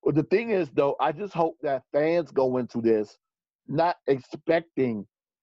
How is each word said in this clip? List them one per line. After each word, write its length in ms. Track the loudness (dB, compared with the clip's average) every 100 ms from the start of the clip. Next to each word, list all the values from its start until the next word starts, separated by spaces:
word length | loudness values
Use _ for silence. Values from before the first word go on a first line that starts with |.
But 120 | 0 0
the 80 |
thing 260 | 2 0 2
is, 200 | -2 0
though, 240 | 0 0 0
I 140 | -2
just 200 | -2 -8
hope 220 | -2 -2 -2
that 220 | -4 -4 _
fans 360 | -2 2 0 0
go 260 | 0 0 0
into 240 | -2 -2
this 360 | 2 2 0 -10 _ _ _ _ -6
not 260 | 0 0 -2 -2
expecting 1000 | -2 -2 -14 0 0 0 -2 -2 -2 -10 _ _ _